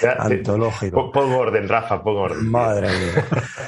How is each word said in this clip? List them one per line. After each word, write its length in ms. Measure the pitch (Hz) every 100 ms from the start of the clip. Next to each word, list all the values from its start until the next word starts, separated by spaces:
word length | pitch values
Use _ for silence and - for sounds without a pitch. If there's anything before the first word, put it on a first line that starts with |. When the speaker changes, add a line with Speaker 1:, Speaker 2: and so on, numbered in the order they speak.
Speaker 1:
Ya, 160 | 117 127 110
te-, 80 | 98
Speaker 2:
antológico. 760 | 101 107 113 - 98 87 -
Speaker 1:
pon, 0 |
pon 220 | 139 135
orden, 340 | 127 113 104 101
Rafa, 340 | 113 101 95
pon 160 | 104 101
orden. 320 | 90 76 113
Speaker 2:
Madre 380 | 120 113 104 95
mía. 380 | 92 87 110 - 127 - -